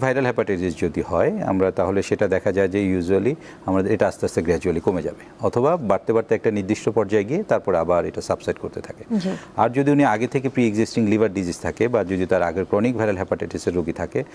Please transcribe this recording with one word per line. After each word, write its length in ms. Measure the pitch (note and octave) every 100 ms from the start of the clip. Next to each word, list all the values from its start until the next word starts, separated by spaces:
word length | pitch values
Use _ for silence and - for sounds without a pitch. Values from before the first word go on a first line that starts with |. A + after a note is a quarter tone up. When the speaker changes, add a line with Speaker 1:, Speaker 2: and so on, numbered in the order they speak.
Speaker 1:
ভাইরাল 260 | C3 C3 B2+
হেপাটাইটিস 540 | A#2+ G#2 F#2+ F2+ D#2
যদি 220 | F2 D#2+
হয়, 400 | D#2 F2 B2+ G#3
আমরা 280 | - F#2+ F#2
তাহলে 320 | F2+ F#2 G2
সেটা 260 | F#2 G2+ G2+
দেখা 240 | F#2 G#2+
যায় 160 | F#2 F#2+
যে 120 | G2+ G2 F#2
usually 360 | E2+ F#2+ A2 D#3 - - -
আমাদের 260 | F#2+ G2
এটা 160 | G#2+ G2+
আস্তে 180 | - F#2+
আস্তে 140 | -
gradually 380 | E2 E2 F2+ E2
কমে 220 | G2+ F2+
যাবে, 200 | D#2 - - -
অথবা 360 | G#2 A#2+ C3+ F3
বাড়তে 360 | A2 F#2+ -
বাড়তে 220 | A2+ -
একটা 160 | G#2+ A#2
নির্দিষ্ট 380 | G#2 F#2+ G#2+ -
পর্যায়ে 360 | A2+ G2+ G#2+
গিয়ে 180 | G2+ E3
তারপর 320 | G#3 G#2+ -
আবার 300 | E2+ E2 F2
এটা 160 | E2+ E2+
সাবসাইড 380 | - F2+ - F2
করতে 220 | F2 -
থাকে। 240 | - - - A3
Speaker 2:
জি। 140 | F3+ - - -
Speaker 1:
আর 140 | A#2
যদি 200 | B2 C#3
উনি 140 | C#3+
আগে 220 | C#3 G#2+ B2
থেকে 220 | C#3 C3
pre-existing 580 | B2+ A#2 G#2 A2 - G#2+
liver 160 | G#2 G#2+ F#2+
disease 220 | F2 E2
থাকে 260 | F2 - A#2
বা 160 | A#2
যদি 220 | F2+ F#2 F#2
তার 160 | F#2
আগের 220 | F2 E2+
ক্রনিক 320 | F2+ G2+ A#2+ A#2
ভাইরাল 200 | A2 F#2
হেপাটাইটিসের 580 | F#2 F2 F2 E2+ -
রোগী 180 | F2 E2
থাকে, 320 | E2 E2+ A#2 C#3+